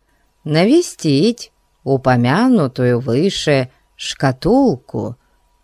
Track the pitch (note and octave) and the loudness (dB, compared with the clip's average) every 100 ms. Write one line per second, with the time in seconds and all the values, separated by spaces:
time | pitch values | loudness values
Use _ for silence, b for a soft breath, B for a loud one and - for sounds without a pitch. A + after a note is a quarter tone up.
0 | _ _ _ _ D#3 D#3 G3+ E4 F4 - | _ _ _ _ -4 0 4 2 0 -6
1 | D#3+ C#3 G#3+ A#3 - _ _ _ - C3+ | -2 0 0 -2 -12 _ _ _ -4 -2
2 | B2+ B2 A#2+ E3 C4 A#3 C3+ - B2 A#2+ | 0 2 2 2 2 2 0 -2 0 0
3 | C3 B2 F#3+ - - C#3 B2 b b b | -2 -2 -2 -2 -2 0 -2 b b b
4 | - - C#3 B2+ E3 B3+ C4 B2+ _ A2 | -14 -4 -4 -2 0 2 2 0 _ -10
5 | G#2 B2 _ _ _ _ | -8 -12 _ _ _ _